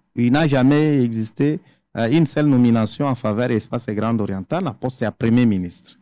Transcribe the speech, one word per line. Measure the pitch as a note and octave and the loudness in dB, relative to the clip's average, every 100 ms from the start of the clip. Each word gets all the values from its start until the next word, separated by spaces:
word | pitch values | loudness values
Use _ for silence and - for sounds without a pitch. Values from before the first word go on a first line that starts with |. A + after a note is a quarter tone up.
| _ - | _ -2
il | A#2+ | 0
n'a | C#3 D#3+ | 2 2
jamais | C3+ B2+ D3 D#3 C#3+ | 4 4 4 2 2
existé, | B2 A2+ A2 - C#3+ D#3+ - _ _ - | 0 -2 -6 -2 -2 -2 -10 _ _ -4
euh, | A2+ | 0
une | D3+ D#3+ | 2 2
seule | - D3+ | 2 2
nomination | C3 A#2+ A#2 A2 - C#3+ | 4 4 4 0 -2 -4
en | B2+ | -2
faveur | G#2+ G#2+ B2 | -2 -2 -2
de | |
l'espace | A#2 - A#2+ - | -2 -4 -6 -6
Grande | G#2 G#2+ A#2 | -4 -2 -2
Orientale, | G2+ G2 F#2 D#3+ | -4 -6 -6 -6
la | F3+ | -6
poste | G#2+ B2+ - | -6 -8 -4
est | A2 | -6
à | |
premier | - A#2 A#2 B2 | -2 0 4 4
ministre. | G2 F2+ - - - | 0 -4 -8 -10 -18